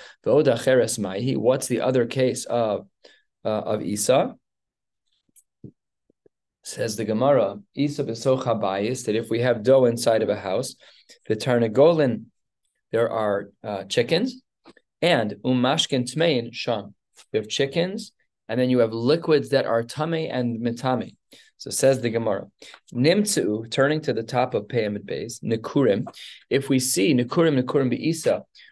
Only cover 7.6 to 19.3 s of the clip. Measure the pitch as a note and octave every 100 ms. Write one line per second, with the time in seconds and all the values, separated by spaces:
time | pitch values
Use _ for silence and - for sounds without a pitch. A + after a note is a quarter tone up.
7.6 | - - C#3+ C#3+ A#2+ A2+ C3+ B2+ B2+ A2
8.6 | G2 G2 G#2+ B2+ - G#2+ G#2+ A2+ B2+ A#2
9.6 | G#2+ C3+ B2 A#2 A#2+ A2+ G#2 G#2 G2 G2
10.6 | C3+ - - _ _ - - A2 C3 A#2+
11.6 | A2+ A2 D#3 E3 C3+ G#2+ - _ _ _
12.6 | _ _ _ A2+ A#2 A2 G#2+ G2+ G2 _
13.6 | A2 G2+ F#2+ - A#2+ E3+ B3+ - _ _
14.6 | - - _ - E3+ D3 G#2 G#2 B2+ B2+
15.6 | B2 D3 - C3+ B2 D3+ E3+ C3 A#2 A2
16.6 | - A2 G2 - _ _ _ A2+ G#2 -
17.6 | C3+ D#3+ F#3 G#3+ - _ _ _ - A2+
18.6 | B2+ B2+ A2+ A2+ A#2+ D#3 -